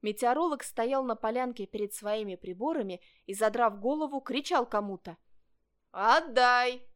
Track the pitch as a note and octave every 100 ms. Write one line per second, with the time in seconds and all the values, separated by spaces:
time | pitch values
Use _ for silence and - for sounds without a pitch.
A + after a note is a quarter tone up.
0 | G#3+ G#3 B3 C4 E4+ C#4+ - - A#3 C4+
1 | B3+ A3 A3 A#3 B3+ A#3+ G3 G#3+ G#3 -
2 | G#3 A3 G#3 F3+ F#3 F3+ C4 D#4+ G3+ F3+
3 | _ _ - G3 G#3+ A3 A#3 G3+ G#3+ D4+
4 | D4+ C#4 C4+ C4 C#4+ F4 A#3+ G#3+ G#3 F#3+
5 | - E3 _ - _ _ _ _ _ -
6 | G#3 C#4 D#4+ A#3+ B3 B3 B3 B3 -